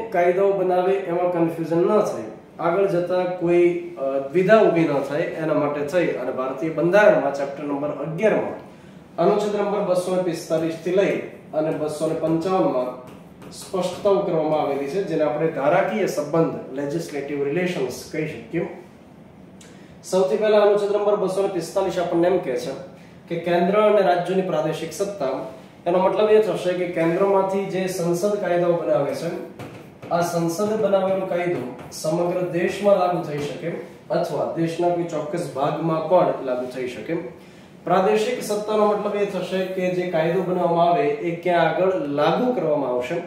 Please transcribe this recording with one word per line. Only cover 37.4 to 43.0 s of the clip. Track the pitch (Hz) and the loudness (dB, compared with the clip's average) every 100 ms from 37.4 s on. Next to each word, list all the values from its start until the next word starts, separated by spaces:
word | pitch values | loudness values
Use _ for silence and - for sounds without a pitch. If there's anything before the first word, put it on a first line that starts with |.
| - - - - | -20 -20 -20 -10
પ્રાદેશિક | - 190 190 214 240 - | 0 2 4 2 0 -2
સત્તાનો | - 208 214 214 208 | -4 -4 -2 2 2
મતલબ | 196 208 202 | 2 -2 -2
એ | 196 | -2
થશે | 180 - 190 | -4 -4 -4
કે | 185 185 180 | -4 -2 -2
જે | 180 180 | -2 -2
કાયદો | 165 165 185 | 0 0 0
બનાવવામાં | 175 180 180 170 170 | 0 0 2 4 4
આવે | 156 147 | 4 2
એ | 143 170 160 | 0 -4 -4
ક્યાં | 180 170 160 | 0 2 2
આગળ | 156 190 185 147 | 2 2 0 -2
લાગુ | 143 156 196 254 | 0 2 2 0
કરવામાં | 185 160 147 127 | 0 0 0 0
આવશે. | 123 | -2